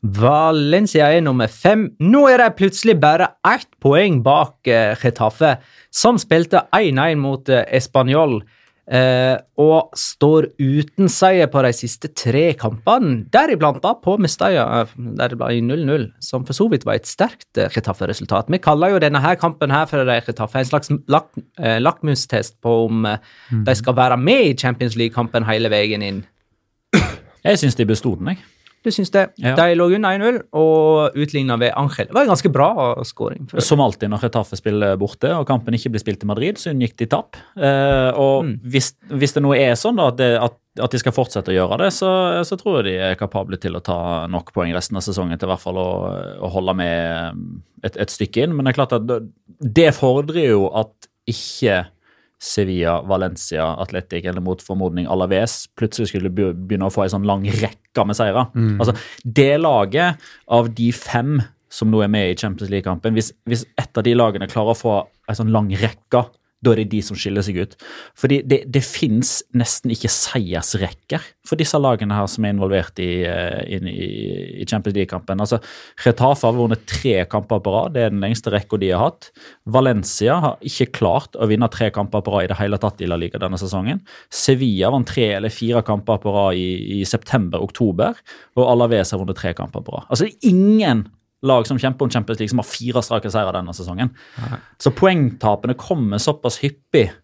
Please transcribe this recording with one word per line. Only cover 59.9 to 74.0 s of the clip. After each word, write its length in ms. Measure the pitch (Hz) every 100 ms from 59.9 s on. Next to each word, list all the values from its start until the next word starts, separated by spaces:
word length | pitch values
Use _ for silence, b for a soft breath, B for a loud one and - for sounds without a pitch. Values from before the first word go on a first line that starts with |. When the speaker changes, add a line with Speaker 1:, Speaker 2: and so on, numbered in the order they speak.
| 135 175 151 B B _
Speaker 3:
av 220 | 117 117
de 160 | 113 117
fem 460 | 120 - 120 131 147 110 _ _
som 180 | - 110
nå 120 | 110
er 40 | 101
med 260 | 104 95
i 20 | 92
Champions 320 | 107 95 101
League-kampen, 440 | 98 95 87 113
hvis, 180 | 110 110 - -
hvis 160 | 120 - -
et 180 | - -
av 80 |
de 80 | 113
lagene 360 | 120 117 98 95
klarer 240 | - 107 113
å 20 |
få 200 | 120 101 - _ -
en 40 |
sånn 160 | 110 110
lang 200 | 110 104
rekke, 560 | 98 110 - _ 123 113 _ _ _
da 100 | 120
er 40 | 110
det 120 | 107
de 120 | 107
som 120 | 101
skiller 300 | 98 101 98
seg 140 | 98 90
ut. 140 | 98 _ B B B _
Fordi 220 | 139 139
det, 200 | 131 135 139
det 80 | 135
finnes 600 | 123 - 151 110 131 - -
nesten 360 | 123 117 - 127
ikke 160 | 110 113
seiersrekker 1120 | - - 131 95 85 - 104 92 - _ 156 - _ -
for 140 | 156
disse 160 | 156 156
lagene 380 | 139 113 104 104
her 100 | 101
som 200 | - 107
er 60 |
involvert 440 | 101 95 95 85 -
i, 240 | 90 87 87
eh, 320 | 87 90 - - 95
inn 100 | 90
i, 200 | -